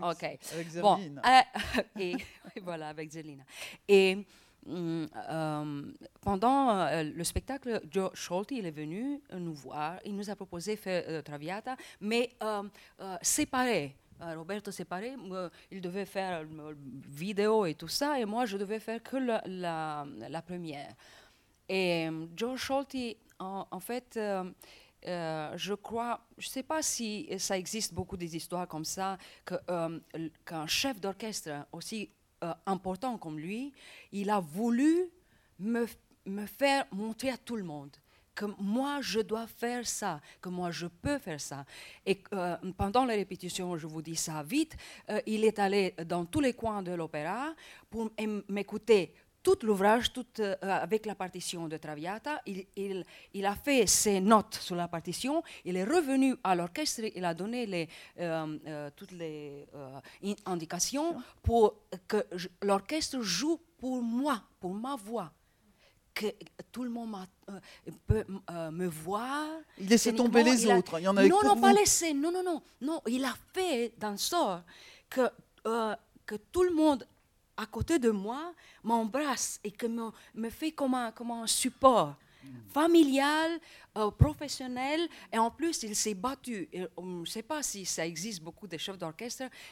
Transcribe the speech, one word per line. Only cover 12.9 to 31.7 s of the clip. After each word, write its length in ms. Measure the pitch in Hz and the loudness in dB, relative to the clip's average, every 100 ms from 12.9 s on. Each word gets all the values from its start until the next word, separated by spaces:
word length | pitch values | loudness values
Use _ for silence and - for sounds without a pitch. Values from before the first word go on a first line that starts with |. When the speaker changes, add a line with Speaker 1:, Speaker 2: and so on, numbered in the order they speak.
| - | -14
Speaker 2:
euh, 160 | 190 185 | -10 -4
séparé. 720 | - - 294 262 254 208 143 139 _ - | 0 0 0 2 2 2 0 -8 _ -14
Euh, 120 | 170 160 | -10 -10
Roberto 360 | 165 208 202 | -6 -8 -8
séparé, 420 | 185 175 180 226 269 190 | -10 -8 -6 -8 -10 -8
euh, 180 | 185 180 - - | -8 -8 -10 -16
il 100 | 196 | -10
devait 260 | 180 185 196 | -6 -6 -4
faire, 340 | 196 190 175 | -4 -2 -4
euh, 340 | 156 156 151 151 139 135 123 | -6 -12 -12 -14 -14 -14 -14
vidéo 560 | 143 180 202 208 220 190 | -8 -4 2 4 4 4
et 80 | |
tout 120 | 151 165 | -2 -4
ça, 320 | - 285 285 | -2 0 0
et 60 | |
moi 200 | 208 220 247 | 0 0 -2
je 100 | 196 | -2
devais 240 | 196 220 | -4 -4
faire 200 | 214 226 | -6 -8
que 160 | 226 262 | -4 -2
la, 220 | 254 220 - | 0 0 -2
la, 580 | 185 175 165 160 151 143 127 117 | -4 -4 -2 -4 -6 -8 -10 -10
la 140 | 151 | -10
première. 500 | 165 180 165 143 143 - - - - _ _ _ - | -8 -8 -8 -8 -12 -16 -20 -20 -20 _ _ _ -4
Et, 400 | 190 185 170 160 | 0 2 2 0
euh, 180 | 160 165 | -4 -8
Joe 240 | 170 233 262 | -6 -4 -4
Scholti, 580 | - 269 269 262 240 214 _ _ | -2 -2 -2 -4 -6 -8 _ _
en, 280 | 190 196 - | -8 -8 -8
en 80 | 185 | -10
fait, 360 | - 247 247 226 | -6 -8 -6 -4
euh, 340 | 214 196 185 185 - - - _ - | -2 -2 -4 -10 -20 -20 -20 _ -8
euh, 460 | 175 165 160 151 175 | -4 -4 -4 -6 -6
je 180 | 165 | -6
crois, 520 | 202 - 226 240 226 - - | -6 -4 -4 -4 -6 -8 -14
je 100 | - | -10
sais 140 | 262 | -8
pas 180 | 262 311 | -4 -2
si 460 | 302 - 226 208 - 190 | 0 -2 -4 -6 -6 -6
ça 180 | - 190 | -2 -2
existe 380 | 180 220 208 | -2 -4 -4
beaucoup 220 | 170 185 196 | -4 -8 -8
des 180 | 170 | -8
histoires 320 | 165 - 175 180 | -8 -6 -6 -4
comme 180 | 156 156 | -6 -6
ça, 300 | - 190 190 - - | -4 -4 -6 -12 -18
que, 100 | - 180 - | -8 -6 -2
euh, 300 | 175 165 165 - | -2 -2 -4 -10
l-, 180 | 156 160 - | -8 -8 -10
qu'un 220 | - 165 156 | -10 -8 -2
chef 320 | - 269 226 | 0 0 -2
d'orchestre 500 | 196 190 220 202 - 147 143 | -4 -6 -8 -8 -8 -8 -10